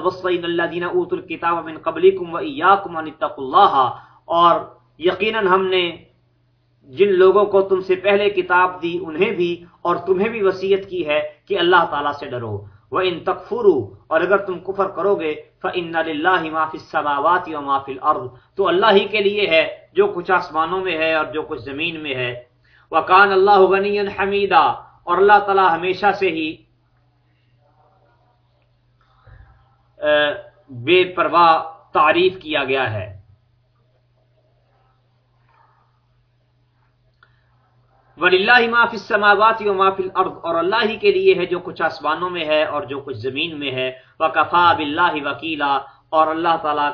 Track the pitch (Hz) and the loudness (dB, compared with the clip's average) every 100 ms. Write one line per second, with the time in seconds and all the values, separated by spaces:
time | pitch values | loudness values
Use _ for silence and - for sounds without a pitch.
0 | 180 - 180 175 170 170 165 170 175 180 | -4 -4 -4 -4 -4 -4 -4 -6 -4 -4
1 | 175 180 - 160 170 170 160 156 - 127 | -4 -6 -8 -6 -4 -4 -6 -10 -8 2
2 | 185 190 175 165 156 139 175 196 196 165 | 2 2 -4 -8 -8 0 4 4 0 -10
3 | 156 - 151 - 131 175 196 175 123 - | -10 -6 -6 -6 0 4 4 4 0 -4
4 | - _ - 170 170 165 - - _ - | -16 _ -4 2 4 2 -2 -18 _ -4
5 | 165 180 220 220 196 185 190 185 175 165 | -4 -2 -2 -2 2 2 2 0 -2 -6
6 | _ _ _ _ _ _ _ _ - 131 | _ _ _ _ _ _ _ _ -12 0
7 | 202 185 190 196 202 196 190 190 185 185 | 2 6 6 4 4 2 2 -2 0 -2
8 | 196 202 202 196 175 180 180 180 170 175 | 2 2 2 -2 0 2 2 -2 -6 -6
9 | 165 156 220 180 175 170 - _ 175 170 | -6 -2 -2 0 -4 -4 -12 _ -4 -2
10 | - 185 226 226 190 185 190 196 - 180 | 0 0 0 0 -2 -2 0 -2 -2 -6
11 | 151 151 151 - - 180 175 180 165 143 | -2 -2 -4 -10 -6 0 4 4 2 -2
12 | 147 143 139 127 113 101 - - _ 151 | -4 -6 -10 -8 -8 -10 -14 -20 _ -4
13 | 185 165 190 180 - 233 208 147 104 - | -2 -4 -6 -6 -8 2 4 4 -2 -12
14 | - 160 175 196 185 175 190 190 190 - | -4 0 2 0 0 -8 -6 -4 -4 -2
15 | 202 185 160 151 - _ 185 180 165 165 | -2 0 -2 -6 -12 _ -8 -6 -4 -4
16 | 160 151 180 180 160 160 156 160 - 160 | -4 -2 0 0 -2 -4 -4 -6 -6 -4
17 | 147 143 156 180 160 151 139 135 135 131 | -2 0 2 0 -2 -8 -4 -4 -4 -4
18 | 151 156 127 - _ - 185 175 220 202 | -2 -2 -6 -14 _ -2 0 4 4 4
19 | 202 214 202 208 180 160 147 - _ 170 | 2 0 0 0 2 2 2 -6 _ 0
20 | 202 175 175 180 - 156 165 185 185 160 | 0 -2 0 -2 0 -2 -2 -4 -4 -2
21 | 160 160 151 151 151 143 131 139 170 160 | 0 0 -2 -6 -8 -10 -10 -8 -8 -8
22 | 147 127 123 123 - _ _ _ _ 160 | -8 -6 -6 -8 -16 _ _ _ _ -4
23 | 151 185 202 190 196 202 190 196 202 202 | 4 6 6 4 6 6 6 2 0 -2
24 | 202 - 196 202 196 175 135 - - _ | -4 -4 -2 -2 2 4 4 0 -12 _
25 | - 180 202 208 202 190 180 165 185 180 | -4 2 6 6 4 2 2 2 -2 0
26 | 202 190 190 160 160 170 _ _ _ _ | 0 0 -2 -2 -6 -10 _ _ _ _
27 | _ _ _ _ _ _ _ _ _ _ | _ _ _ _ _ _ _ _ _ _
28 | _ _ _ _ _ _ _ _ _ _ | _ _ _ _ _ _ _ _ _ _
29 | _ _ - - - _ _ _ _ - | _ _ -20 -20 -20 _ _ _ _ -4
30 | 151 147 147 - - _ - 123 123 180 | 0 2 2 -2 -12 _ -18 -8 2 2
31 | 180 175 156 160 170 160 - - _ 180 | 2 -2 0 4 4 4 -2 -14 _ 2
32 | 156 165 185 185 156 147 135 135 123 107 | 2 4 2 -2 -6 -4 -2 -2 -4 -6
33 | 92 - _ _ _ _ _ _ _ _ | -10 -16 _ _ _ _ _ _ _ _
34 | _ _ _ _ _ _ _ _ _ _ | _ _ _ _ _ _ _ _ _ _
35 | _ _ _ _ _ _ _ _ _ _ | _ _ _ _ _ _ _ _ _ _
36 | _ _ _ _ _ _ _ _ _ _ | _ _ _ _ _ _ _ _ _ _
37 | _ _ _ _ _ _ _ _ _ _ | _ _ _ _ _ _ _ _ _ _
38 | _ - 180 185 208 247 233 233 226 226 | _ -2 2 4 4 4 4 2 0 -2
39 | - 220 208 196 220 220 208 190 190 190 | -2 2 4 4 2 2 -2 0 0 0
40 | 185 185 185 - 165 170 175 220 220 220 | -4 -4 -4 -4 -4 -2 0 0 -2 0
41 | 208 185 190 175 175 175 - - 160 - | 0 4 2 2 0 -4 -6 -6 -6 -4
42 | 147 160 180 175 151 156 151 147 131 139 | -4 -4 -4 -4 -2 0 0 -4 -8 -10
43 | 139 117 127 131 170 151 143 131 131 - | -10 -10 -8 -6 -8 -8 -8 -6 -6 -8
44 | _ - 160 160 151 175 175 156 151 156 | _ -4 -2 0 0 2 2 2 -2 -2
45 | 175 156 143 131 160 147 143 135 - _ | -2 -2 -6 -8 -8 -4 -2 -2 -6 _
46 | _ 156 156 160 170 165 156 147 143 | _ 0 2 0 -2 -2 -2 -2 -2